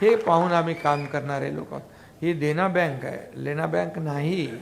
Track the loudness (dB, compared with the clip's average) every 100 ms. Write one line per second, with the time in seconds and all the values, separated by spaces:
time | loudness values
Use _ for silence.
0 | 4 4 4 4 4 2 2 0 0 0
1 | 0 -4 -4 -4 -4 -6 -8 -10 -14 -20
2 | -20 -6 -2 0 0 2 2 2 2 0
3 | -6 -8 -10 -8 -6 -2 -2 0 -2 -4
4 | -4 -2 0 0 -2 -6